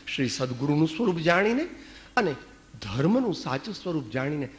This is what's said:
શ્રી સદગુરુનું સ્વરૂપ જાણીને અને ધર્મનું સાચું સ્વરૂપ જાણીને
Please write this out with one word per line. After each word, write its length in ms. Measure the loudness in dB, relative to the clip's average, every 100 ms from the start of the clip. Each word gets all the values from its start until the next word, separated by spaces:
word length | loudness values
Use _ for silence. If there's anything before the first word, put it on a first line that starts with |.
| -8
શ્રી 220 | -2 -2
સદગુરુનું 580 | -2 -4 0 2 4 2
સ્વરૂપ 300 | 2 0 2
જાણીને 480 | 4 4 4 2 -2 -8 -20 -20 -4 0
અને 180 | 0 -2 -10 -20 -20 -14
ધર્મનું 520 | -6 0 2 4 2
સાચું 400 | -2 -4 -4 -6
સ્વરૂપ 380 | -8 -6 -4 -4
જાણીને 380 | -4 -2 -2 -6